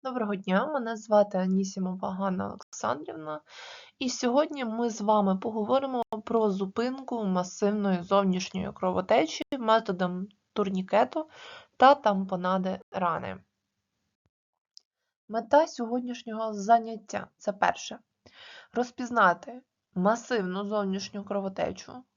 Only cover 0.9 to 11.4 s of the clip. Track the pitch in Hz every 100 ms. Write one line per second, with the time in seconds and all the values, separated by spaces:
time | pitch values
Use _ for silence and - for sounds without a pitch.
0.9 | 226 214 208 202 196 185 190 190 190 185
1.9 | 185 202 185 196 185 196 - - - 214
2.9 | 262 311 330 311 302 _ - - - -
3.9 | _ 262 - 247 247 302 294 247 220 240
4.9 | 220 208 214 196 190 226 220 214 262 269
5.9 | 254 233 220 - 240 220 190 196 196 240
6.9 | 262 262 240 208 185 185 - 202 208 202
7.9 | 185 175 196 196 185 185 190 175 - 185
8.9 | 185 185 226 320 - 302 277 226 220 220
9.9 | 185 180 180 196 _ _ - 202 190 185
10.9 | 202 254 320 311 -